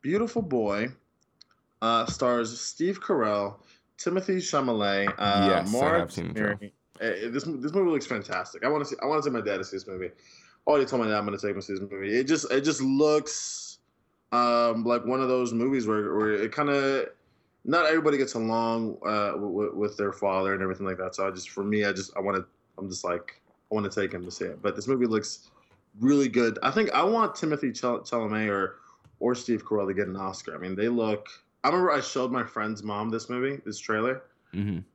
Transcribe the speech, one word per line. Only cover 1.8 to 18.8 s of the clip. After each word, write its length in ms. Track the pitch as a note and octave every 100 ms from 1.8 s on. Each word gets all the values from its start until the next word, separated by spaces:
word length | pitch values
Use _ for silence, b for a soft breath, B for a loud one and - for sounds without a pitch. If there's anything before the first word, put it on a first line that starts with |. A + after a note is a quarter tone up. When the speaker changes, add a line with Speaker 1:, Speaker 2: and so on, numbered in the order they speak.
Speaker 1:
uh, 240 | A2+ A#2 A#2
stars 540 | - B2 A#2+ A2+ A2+
Steve 420 | - - E3+ F#3+
Carell, 540 | - D#3+ G#2+ G#2 G2+ G2+ b b _ -
Timothée 400 | - F3+ F#3 F#3
Chalamet, 720 | F3 D3+ C3 A2 G2+ G2 G2+ -
uh, 300 | G2+ G2+ G2
Speaker 2:
Yes, 180 | F2+ F2+
I 40 |
Speaker 1:
Mark 280 | A#2+ C#3 E3+
Speaker 2:
have 120 | D#3
seen 160 | - E2+
the 40 |
trailer. 260 | G#2+ G#2 G2+
Speaker 1:
Maron. 100 | G#2 _ _ -
Uh, 280 | A2+ F#2+ A#2
this, 120 | B2
this 300 | D#3 C#3+ C#3
movie 160 | F#3 F3+
looks 160 | D3+ -
fantastic. 580 | A2+ F#2+ F#2 F2 -
I 40 | B2
wanna 160 | D3 C#3+
see, 100 | -
I 40 | C3+
wanna 140 | D3+
take 100 | C#3
my 80 | A#2+
dad 160 | G#2 F#2+
to 60 |
see 140 | F#2 F#2+
this 100 | G2+
movie. 240 | F#2 F2+ - B B B B -
Already 180 | D3 C3
told 160 | B2+
my 60 | A2
dad 100 | G#2+
I'm 80 | G#2
gonna 120 | G2
take 140 | G#2
him 40 | G2
to 60 |
see 120 | G2
this 80 | G2
movie. 340 | G2 G2 G2 A#2
It 100 | C3+
just, 240 | D#3+ -
it 100 | C3
just 200 | D3 D3+
looks, 960 | C3 C3+ D3+ D3+ D3 - - - - - _ _ _ _ _
um, 520 | A#2+ A#2+ A#2+ A#2 A2+
like 220 | A2+ A#2+ A#2+
one 160 | C3
of 60 | C3
those 260 | B2+ A#2+
movies 340 | A2+ B2 C3+ G#2+
where, 260 | G#2+ G#2 G2
where 180 | G#2+
it 200 | G#2 G#2+
kinda, 540 | D3+ C#3+ C#3 C3+ C3+ - - _ _ _ _ -
not 220 | E3 D#3
everybody 300 | E3 D3+ C#3+
gets 180 | C3 A#2
along, 600 | A2 A2+ A#2 A2+